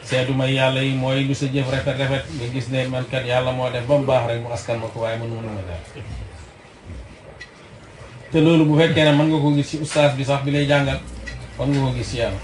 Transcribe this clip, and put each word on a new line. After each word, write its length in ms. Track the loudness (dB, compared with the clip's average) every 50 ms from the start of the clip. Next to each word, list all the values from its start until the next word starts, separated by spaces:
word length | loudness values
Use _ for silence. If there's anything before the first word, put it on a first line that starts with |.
| -6
Seedu 300 | -2 0 0 2 2 0
may 200 | 0 2 2 2
yàlla 280 | 2 2 2 2 2 0
yi 100 | 0 0
mooy 300 | 0 0 0 0 0 0
lu 100 | 0 0
sa 120 | -2 -2 -2
jëf 220 | 0 -2 -2 0
rafet 260 | -2 -2 -2 -2 -2 -2
rafet, 260 | -2 -2 -2 -2 -4 -6 -8 -6
nga 80 | -6 -4 -4
gis 160 | -6 -4 -2
ne 180 | -2 -2 -2 -2
man 180 | -2 -4 -6 -4
kat 160 | -4 -4 -2
yàlla 260 | 0 0 0 0 0
moo 180 | -2 -2 -2 -2
def 140 | -2 -4 0 2
ba 100 | 2 2
mu 80 | 4
baax 220 | 4 2 2 2 0
rek 140 | -2 -4 -4
mu 60 | -6 -6
askan 240 | -6 -4 -4 -4 -4
ma 80 | -4 -6
ko, 120 | -6 -4
waaye 180 | -4 -4 -2 -4
man 100 | -6 -6
mënu 200 | -6 -6 -8 -8
ma 120 | -8 -8 -8 -8
dara. 140 | -10 -10 -12 -12 -14 -14 -12 -12 -10 -10 -12 -12 -14 -18 -18 -20 -20 -20 -20 -20 -20 -20 -18 -16 -14 -14 -14 -16 -18 -20 -20 -20 -18 -18 -20 -20 -20 -20 -20 -20 -20 -20 -20 -20 -20 -20 -20 -20 -20 -20 -16 -2
Te 80 | 2 4
loolu 240 | 6 6 8 6 6
bu 120 | 6 6 6
fekkee 260 | 6 6 6 4 6
ne 80 | 6 6
mën 120 | 6 4 4
nga 100 | 2 2
ko 100 | 2 2 2
gis 140 | 2 0 -2
ci 80 | -4 -6
ustaas 340 | -6 -2 2 4 4 4 4
bi 80 | 0 -2
sax 180 | 0 0 0 0
bi 80 | 0
lay 140 | 0 0 2 4
jàngal, 320 | 4 4 4 2 -2 -4 -6 -10 -14 -12 -12 -12 -12 -12 -14 -16 -8 -4
mën 80 | -2 0
nga 80 | 2 2
ko 140 | 2 0 0
gis 140 | -2 -4 -4
ci 60 | -2 -2
yàlla. 220 | -2 -2 -2 -6